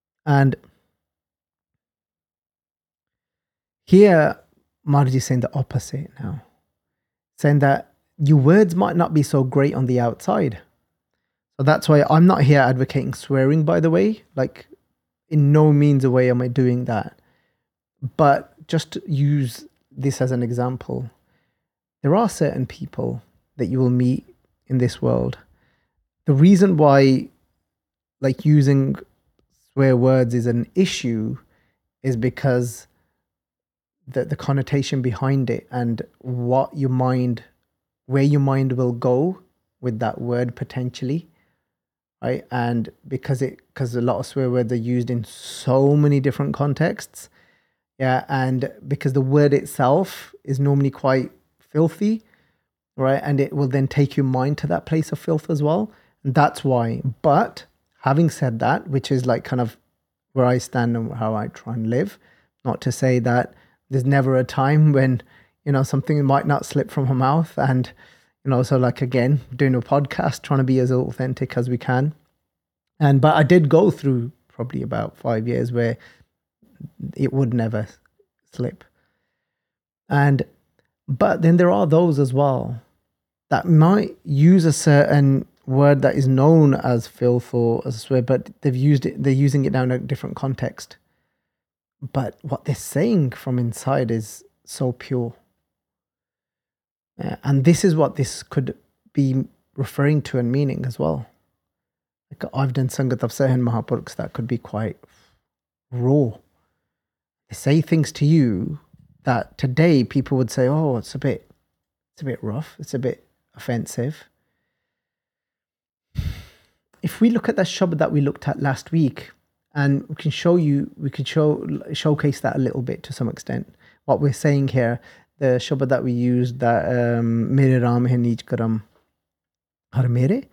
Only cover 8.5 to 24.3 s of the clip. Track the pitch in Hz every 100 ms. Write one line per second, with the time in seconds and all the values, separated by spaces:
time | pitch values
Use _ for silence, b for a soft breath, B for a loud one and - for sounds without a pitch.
8.5 | 190 208 170 202 170 170 156 139 147 127
9.5 | 131 139 - 131 123 120 113 - 214 160
10.5 | 98 - _ _ _ _ _ _ _ _
11.5 | - 139 151 - 151 139 156 175 - 139
12.5 | 147 127 127 127 139 127 127 - 135 131
13.5 | 156 151 170 160 165 202 220 _ 139 131
14.5 | - - - _ _ _ _ - 151 143
15.5 | 151 151 147 147 139 131 127 127 123 123
16.5 | 123 127 123 123 110 - - _ _ _
17.5 | _ _ _ _ _ 131 - 151 139 -
18.5 | _ - 160 - - - 143 143 147 127
19.5 | - - _ _ 139 135 131 127 127 120
20.5 | 120 123 127 - 127 123 - _ _ _
21.5 | _ _ _ _ _ 143 180 226 - 147
22.5 | 135 127 - 139 - 123 123 - _ _
23.5 | - 110 127 127 123 127 131 -